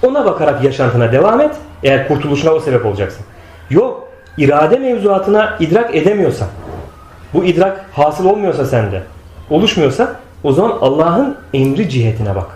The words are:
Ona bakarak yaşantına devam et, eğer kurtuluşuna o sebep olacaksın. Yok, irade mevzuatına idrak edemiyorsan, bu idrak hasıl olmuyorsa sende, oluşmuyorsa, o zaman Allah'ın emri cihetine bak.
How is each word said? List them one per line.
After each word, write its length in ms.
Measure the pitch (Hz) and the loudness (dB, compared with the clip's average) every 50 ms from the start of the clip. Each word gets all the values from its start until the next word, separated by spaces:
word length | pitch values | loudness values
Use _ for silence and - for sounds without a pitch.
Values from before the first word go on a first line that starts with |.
| - | 2
Ona 220 | 254 269 285 247 | 2 2 2 0
bakarak 380 | 202 160 - 160 151 139 120 127 | 0 0 0 0 0 0 2 0
yaşantına 480 | 135 131 - 139 120 110 120 117 113 | 0 0 2 -2 0 2 2 2 2
devam 300 | 117 131 165 208 226 254 | 2 4 4 4 4 2
et, 140 | 302 302 302 - - - - - - | 2 0 0 -6 -14 -18 -18 -4 0
eğer 240 | 139 135 - - - | 0 2 2 0 0
kurtuluşuna 440 | 151 143 143 151 143 139 156 160 | -2 -2 0 -2 -2 0 2 2
o 80 | 156 - | 0 2
sebep 260 | - 147 127 120 110 | 0 0 0 0 0
olacaksın. 400 | 110 98 98 101 92 - - - - - - - - - - - - | 0 -2 -2 -4 -6 -6 -12 -18 -20 -20 -20 -20 -20 -20 -20 -8 0
Yok, 380 | 131 170 240 - - - - - - - - - - - | 2 2 2 2 -2 -8 -14 -20 -20 -20 -20 -16 -6 0
irade 420 | 147 135 143 147 156 165 214 262 | 2 2 4 4 4 4 2 2
mevzuatına 800 | 277 262 240 214 196 208 196 190 185 202 202 214 214 - - - | 2 0 -2 0 0 0 0 2 2 2 2 2 2 0 -2 -4
idrak 360 | 165 151 165 214 233 233 - | -2 0 2 0 0 0 -2
edemiyorsan, 520 | 160 147 190 208 208 175 143 117 - 110 90 - - - - - - - - - - - - - - - - - | 0 2 2 2 2 0 0 0 -2 -6 -8 -8 -12 -14 -14 -14 -14 -14 -16 -18 -20 -20 -20 -20 -20 -20 -4 -2
bu 100 | 160 175 | 0 0
idrak 400 | 185 170 160 185 196 190 - - - - | 2 2 2 2 0 0 -6 -12 -12 -2
hasıl 320 | 143 143 151 151 - 185 | 0 0 0 0 0 0
olmuyorsa 400 | 185 202 214 208 185 151 135 135 | 0 2 2 0 -2 -2 -2 -2
sende, 360 | 110 131 120 110 101 98 92 87 - - - - - - - - - | 0 0 0 0 -2 -4 -8 -10 -12 -18 -20 -20 -20 -20 -20 -8 -2
oluşmuyorsa, 680 | 151 160 202 220 - 185 156 135 127 - 240 269 - - - - - - - | 0 2 2 2 2 2 0 0 2 0 -2 -2 -2 -12 -18 -20 -20 -6 -2
o 80 | 147 | 0
zaman 260 | 135 135 196 117 - - | 0 2 2 0 0 0
Allah'ın 560 | - 131 139 151 160 170 170 208 277 277 - - - - - | 0 0 2 2 0 0 2 0 -2 -2 -4 -8 -12 -6 -2
emri 360 | 139 135 135 135 160 220 165 | 0 0 0 0 0 -2 -2
cihetine 460 | 131 127 113 113 107 110 110 101 98 | 0 0 0 0 0 -2 -4 -4 -4
bak. 120 | 95 90 - - | -6 -6 -8 -12